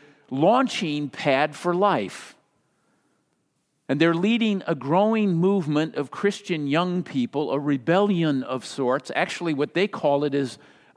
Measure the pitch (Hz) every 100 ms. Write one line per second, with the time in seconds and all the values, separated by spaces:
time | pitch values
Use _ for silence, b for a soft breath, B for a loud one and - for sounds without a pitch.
0 | b b b 131 160 247 262 - 175 147
1 | 147 - 147 135 151 143 180 175 202 156
2 | 95 - - - _ _ _ _ _ _
3 | _ _ _ _ _ _ _ _ - 139
4 | 165 165 196 233 220 196 - 160 131 170
5 | 208 226 208 165 185 202 151 147 156 -
6 | 139 - 202 202 - 170 143 151 180 180
7 | - 139 120 143 151 139 147 135 117 175
8 | 208 180 160 139 127 131 - - 127 135
9 | - - 165 - 170 143 147 165 202 -
10 | 151 143 147 139 135 - b b b